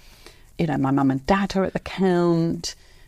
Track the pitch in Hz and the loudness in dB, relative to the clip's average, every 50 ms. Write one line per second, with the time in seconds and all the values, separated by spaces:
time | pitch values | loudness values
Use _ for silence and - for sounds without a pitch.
0 | - - - - - - - - - - - - 170 156 139 139 135 135 139 139 | -20 -20 -20 -20 -20 -20 -20 -20 -20 -12 -6 -4 -2 -2 -2 -2 0 0 2 2
1 | 139 135 135 135 - - 196 196 202 - - 190 185 - - - - - - 180 | 2 2 0 0 0 0 0 2 0 0 -2 -2 -2 -2 -4 -6 -8 -8 -4 0
2 | 190 185 175 175 175 170 170 165 165 165 170 170 - - - - - - - - | 0 2 2 2 2 2 2 2 0 -2 -4 -6 -8 -12 -12 -14 -20 -20 -20 -20
3 | - | -20